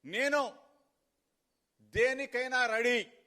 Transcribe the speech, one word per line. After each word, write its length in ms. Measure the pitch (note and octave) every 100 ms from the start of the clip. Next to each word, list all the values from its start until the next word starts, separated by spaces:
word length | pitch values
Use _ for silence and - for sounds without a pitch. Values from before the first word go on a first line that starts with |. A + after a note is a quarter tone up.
| C3+ G3+
నేను 260 | C#4 D4 B3+ - - _ _ _ _ _ _ _ _ _ _ _ G#2+ F#3
దేనికైనా 640 | A#3+ C4 C#4 B3 B3+ B3+ B3
రెడీ. 240 | A3 A#3+ A#3+ F#3+ -